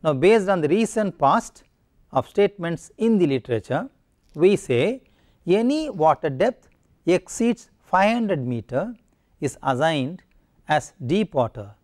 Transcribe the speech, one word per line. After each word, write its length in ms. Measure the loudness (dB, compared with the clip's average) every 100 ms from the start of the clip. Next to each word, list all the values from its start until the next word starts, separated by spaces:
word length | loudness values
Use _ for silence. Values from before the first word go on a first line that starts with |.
Now, 100 | 0
based 340 | 2 4 4 2
on 140 | 0
the 80 | 2
recent 500 | 2 0 -2 -4 0
past 440 | 2 2 -2 _ _ _ _ _ _
of 160 | -6 -4
statements 640 | 0 0 0 -8 -8 -10 -4
in 200 | 0 2
the 100 | 2
literature, 640 | 0 -2 -6 -2 -6 -6 _ _ _ _
we 220 | 2 2 2
say 460 | 0 0 0 -4 _ _ _ _ -2
any 440 | 0 2 -2 -4
water 400 | 0 2 2 -2
depth 400 | 0 -2 -2 _ _ _ _ -2
exceeds 640 | -2 -2 -2 -2 -2 -8 _
five 300 | _ 2 2
hundred 340 | 0 -2 -4 -4
meter 480 | -6 -6 -6 -6 -10 _ _ _ _
is 160 | -8 -4
assigned 600 | -4 0 0 0 -4 -8 _ _ _ _ -2
as 260 | -2 -2 _ -2
deep 280 | -2 0
water 380 | -2 -2 -4 -18 -20